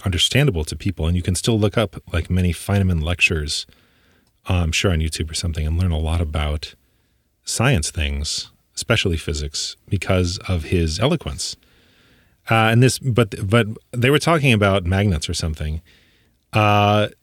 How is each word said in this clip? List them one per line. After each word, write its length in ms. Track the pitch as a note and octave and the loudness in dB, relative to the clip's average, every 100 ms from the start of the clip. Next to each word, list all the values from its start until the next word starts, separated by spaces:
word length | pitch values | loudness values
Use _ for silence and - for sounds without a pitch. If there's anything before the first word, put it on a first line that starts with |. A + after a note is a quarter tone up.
understandable 600 | F#2+ E2+ - B2+ D3 E2 | -2 0 0 2 2 0
to 120 | D#2 E2 | -4 -6
people. 300 | G2+ - D#2+ | -6 -2 0
And 100 | F2 | 0
you 60 | |
can 120 | F2+ | 0
still 240 | F2 - A2 | -2 0 2
look 200 | G#2 A#2+ | 2 0
up, 180 | G#2 - - | -2 -6 -6
like, 160 | E2+ - | -6 0
many 240 | F2+ F2+ | 0 0
Feynman 500 | - - G2+ F#2 E2 | 0 0 2 2 0
lectures, 640 | D#2 F2+ - D#2+ D2 - - _ _ _ _ _ _ _ - | -2 0 0 0 -4 -6 -10 _ _ _ _ _ _ _ -2
uh, 60 | |
I'm 180 | F#2 E2 | 0 0
sure 200 | - G2+ | 0 0
on 60 | D#2+ | 0
YouTube 320 | D#2+ - D#2 | -2 -4 -6
or 40 | |
something, 320 | D#2 F2 D#2+ D#2 | -6 -6 -4 -2
and 120 | E2 | 0
learn 140 | F2+ | 0
a 60 | D#2 | 0
lot 220 | D#2 E2+ | -2 -2
about 540 | D#2 D#2 D2 D2+ - - _ _ _ _ _ _ | -2 -2 -4 -4 -8 -16 _ _ _ _ _ _
science 460 | - - B2 G2+ - | -8 0 2 2 -2
things, 600 | E2+ C#2+ C#2+ D2 - - _ _ | -4 -4 -4 -4 -6 -10 _ _
especially 420 | - - A#2 G2 E2 | -10 -2 0 0 -2
physics, 600 | - D2+ D2 - - - - | -4 -6 -6 -8 -10 -12 -6
because 500 | G2 - F#2 F2 F#2+ - | -4 0 0 0 -4 -4
of 180 | F2 | -4
his 360 | D#2+ F#2 D#2+ D#2+ | 0 0 0 0
eloquence. 560 | C3 F3 D#2+ C#2 - - _ _ _ _ _ _ _ _ - | 0 -2 -4 -8 -10 -10 _ _ _ _ _ _ _ _ 2
Uh, 180 | A2+ A2 | 4 6
and 120 | A#2 | 6
this, 160 | B2+ - | 4 2
but, 360 | C3 A2+ A2+ F2+ G2 | 0 2 0 -2 2
but 180 | A#2 G#2+ A2 - | 2 2 -4 -8
they 180 | A#2+ B2 | 0 2
were 80 | D3 | 2
talking 340 | D#3+ E3+ C3+ | 2 2 4
about 320 | G#2+ G2+ G2 | 4 4 2
magnets 440 | E2+ F#2+ G#2 D#2 - | 2 2 2 0 -2
or 60 | |
something. 460 | F2 E2 D#2 D#2 D#2 - _ _ _ _ _ _ | -4 -4 -4 -4 -6 -8 _ _ _ _ _ _
Uh, 560 | G#2+ G#2 G#2 G#2 G#2+ G#2 - | 2 4 4 4 4 0 -4